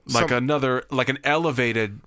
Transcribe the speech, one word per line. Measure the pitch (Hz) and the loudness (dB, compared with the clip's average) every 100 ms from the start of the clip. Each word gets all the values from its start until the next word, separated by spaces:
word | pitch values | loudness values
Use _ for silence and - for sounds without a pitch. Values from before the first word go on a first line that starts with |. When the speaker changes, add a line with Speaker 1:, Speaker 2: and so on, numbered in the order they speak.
| - | -2
Speaker 1:
Like | 123 113 | 0 2
Speaker 2:
some | 123 | 0
Speaker 1:
another, | 131 147 131 127 - | 0 0 0 -2 -2
like, | 131 127 | -2 -2
an | 131 | -2
elevated | 143 156 165 127 120 113 107 104 | 0 0 0 0 0 0 -2 -6